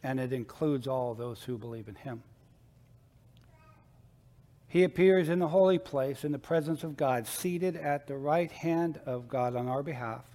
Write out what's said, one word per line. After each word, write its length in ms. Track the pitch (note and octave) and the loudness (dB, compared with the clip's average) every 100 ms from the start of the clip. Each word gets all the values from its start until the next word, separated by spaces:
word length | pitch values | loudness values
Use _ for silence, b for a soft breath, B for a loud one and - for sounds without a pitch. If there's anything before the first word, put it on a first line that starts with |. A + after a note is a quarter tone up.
and 180 | C3 C3 | -4 -4
it 120 | B2+ | -2
includes 540 | B2+ A2 - D#3 C#3 C3 | -4 -6 -4 0 0 0
all 280 | C3 B2 | -2 -2
those 280 | A2+ A#2+ A2+ | -6 -8 -8
who 140 | - B2 | -8 -8
believe 320 | A#2 A2+ G#2+ | -8 -12 -12
in 60 | |
him. 280 | F#2+ C3 A#2 - - _ _ - - - - _ _ - - - - - - _ - - _ _ - _ - _ | -14 -12 -12 -14 -20 _ _ -20 -20 -20 -20 _ _ -20 -20 -20 -20 -20 -20 _ -20 -20 _ _ -20 _ -20 _
He 160 | F3 | 4
appears 460 | F3+ - F#3 F#3 D#3+ | 4 6 6 6 4
in 80 | F3 | 2
the 100 | E3+ | 2
holy 300 | F#3 F#3+ F3+ | 6 6 6
place 460 | - C#3 C3+ C3+ | 0 -2 -2 -2
in 60 | D3+ | -4
the 80 | C#3+ | -4
presence 460 | - E3 D3+ D#3 | 0 0 0 -4
of 120 | D#3+ C#3+ | -6 -2
God, 300 | C#3 B2+ A2 | 0 0 -2
seated 480 | - F3+ F3 F#3 | -4 -2 0 -2
at 320 | E3 D3 C#3+ C#3+ | -2 -2 -2 -4
the 120 | C#3 | -6
right 340 | C#3+ E3 E3 | 2 2 2
hand 480 | - E3 E3 E3+ D3 - | -2 0 2 0 -2 -6
of 200 | B2 A#2+ | -6 -4
God 300 | C3 B2 B2 | -2 0 0
on 100 | B2 | -2
our 160 | C3 | -2
behalf. 420 | C#3+ C3 A#2 A2+ - | -4 -6 -6 -8 -12